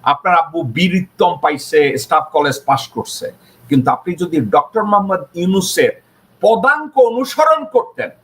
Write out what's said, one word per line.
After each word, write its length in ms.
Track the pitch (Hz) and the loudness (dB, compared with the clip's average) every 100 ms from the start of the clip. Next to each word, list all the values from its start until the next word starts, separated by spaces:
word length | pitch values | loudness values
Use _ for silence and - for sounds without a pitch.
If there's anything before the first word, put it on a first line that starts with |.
আপনার 360 | - - 185 175 | 0 0 2 2
আব্বু 240 | 165 165 | 0 -6
বীরত্তম 720 | 135 127 180 185 185 - 180 156 | -6 -2 0 0 -4 -2 -2 0
পাইছে, 560 | 156 147 - 156 143 131 | -4 -4 0 2 2 -2
স্টাফ 260 | - 156 | -2 -2
কলেজ 420 | 147 151 143 - - | 0 -2 -2 -2 -2
পাস 220 | 135 - | -2 -2
করছে, 440 | 117 - - - - _ _ - | -10 -10 -10 -12 -14 _ _ 0
কিন্তু 220 | 139 131 | 0 2
আপনি 240 | 151 - 170 | -2 -4 -6
যদি 260 | 175 156 | -2 -2
ডক্টর 420 | 107 147 - 220 | 2 0 0 -4
মোহাম্মদ 420 | 208 208 196 185 - | 0 0 0 -4 -6
ইউনূসের 680 | 170 180 190 190 - 123 - _ _ _ _ | -4 0 0 0 0 0 -2 _ _ _ _
পদাঙ্ক 560 | 208 220 254 302 302 262 | 2 2 2 0 -2 2
অনুসরণ 680 | 240 233 254 - 311 311 294 | 2 2 -4 0 2 2 0
করতেন 440 | 247 - - 113 - | -2 -2 -10 -12 -12